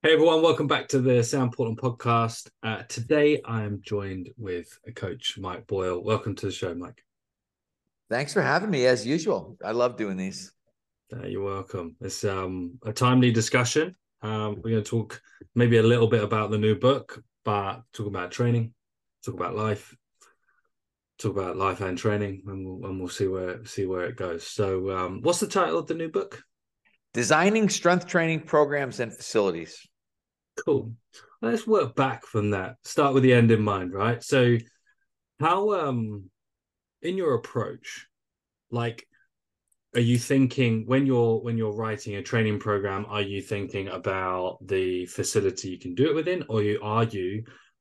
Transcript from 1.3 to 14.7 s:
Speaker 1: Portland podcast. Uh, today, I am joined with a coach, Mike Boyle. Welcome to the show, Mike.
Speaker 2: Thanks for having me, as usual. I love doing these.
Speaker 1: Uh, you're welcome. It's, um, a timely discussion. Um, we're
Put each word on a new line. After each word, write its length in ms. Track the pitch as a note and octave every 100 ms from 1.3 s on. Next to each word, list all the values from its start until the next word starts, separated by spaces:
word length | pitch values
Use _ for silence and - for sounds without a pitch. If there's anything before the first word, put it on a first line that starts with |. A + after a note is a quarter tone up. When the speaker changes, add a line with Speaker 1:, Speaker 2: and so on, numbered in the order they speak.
| C#3+ B2+
Speaker 1:
Portland 300 | - A#2 A2+
podcast. 680 | C3 A#2 A#2+ A#2 A2+ - - _
Uh, 220 | A2+ G#2+ -
today, 500 | - A#2 D3+ D3 D3 -
I 180 | A2+
am 160 | G#2 G2+
joined 500 | - G#2 G2 F#2 F2 -
with 420 | G2+ F2+ E2+ - -
a 60 |
coach, 460 | A#2+ G2 F2 - -
Mike 260 | F#2 F2 -
Boyle. 380 | G2 F#2 F2+
Welcome 320 | G2+ G#2+ A2+ F#2+
to 120 | G2
the 40 |
show, 240 | F2+ F#2 E2+
Mike. 300 | F2+ - _ _ _ _ _ _ _ _ _ _ _
Speaker 2:
Thanks 240 | A2+ C#3+
for 80 | -
having 280 | C3 D3+ G#3+
me, 160 | D#3 B2
as 220 | B2 A#2+
usual. 480 | D#3 D#3+ A#2 F2 -
I 80 | G2
love 240 | A#2 B2 A#2+
doing 220 | G#2 F#2+
these. 340 | F#2+ F#2+ F#2 _ _ _ _ _ _ -
Speaker 1:
Uh, 100 | F#2+
you're 200 | G2 G2
welcome. 500 | G2 F#2+ F#2+ E2+ -
It's, 240 | F#2+ - G#2
um, 540 | F#2+ F#2 F#2 F2 -
a 80 | A2
timely 400 | - B2 B2+ B2
discussion. 640 | A2+ A2 B2+ A#2+ D3+ E3 F3+ _ _
Um, 400 | G#2+ A2 G#2+ G#2
we're 100 | A2+